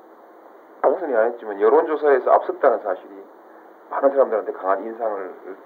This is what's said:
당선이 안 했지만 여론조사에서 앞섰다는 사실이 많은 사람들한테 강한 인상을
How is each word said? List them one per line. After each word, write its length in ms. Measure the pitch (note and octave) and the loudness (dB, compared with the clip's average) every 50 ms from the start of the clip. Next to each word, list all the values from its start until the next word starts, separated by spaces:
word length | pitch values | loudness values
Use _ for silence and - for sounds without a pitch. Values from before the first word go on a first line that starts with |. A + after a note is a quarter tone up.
| - - - - - - - - - - - - - - - - - | -20 -20 -20 -20 -20 -20 -20 -20 -20 -20 -20 -20 -20 -20 -8 -2 0
당선이 320 | - C#3+ - F3 D3+ B2+ | 0 0 0 -2 -2 0
안 160 | A2+ A2 A#2+ B2 | 0 0 0 -2
했지만 280 | - - G#2+ G2+ G2 | -6 -10 -10 -4 0
여론조사에서 720 | G#2 A2 C3 D#3+ E3+ D#3 D#3 D3 D3+ D3 C#3 B2+ B2 B2+ | 2 4 4 4 4 2 0 0 2 2 2 4 4 4
앞섰다는 480 | - - - - F#3 - - C3+ A#2 G2+ | 2 2 2 0 -4 0 0 0 0 0
사실이 440 | - G2+ F#2 - - G2 G2 G2 - - - - - - - - - - - - - - | -2 -6 -6 -8 -8 -18 -20 -20 -20 -20 -20 -20 -20 -20 -20 -20 -20 -20 -20 -20 -16 -12
많은 200 | - - C#3 C#3 | -4 0 0 2
사람들한테 420 | C3+ C3+ B2+ A2+ A2 G#2 F#2 G#2 G#2 | 4 2 2 2 0 -4 -4 -6 -8
강한 300 | - - F#2+ G2 G2 A2+ | -6 -2 -2 -2 -2 -2
인상을 500 | A2+ A2+ A2 A#2 A2 G#2 G2 F#2+ F#2 E2+ - - F#2 F#2+ - - | -8 -8 -6 -6 -6 -6 -6 -8 -12 -14 -16 -16 -18 -18 -18 -20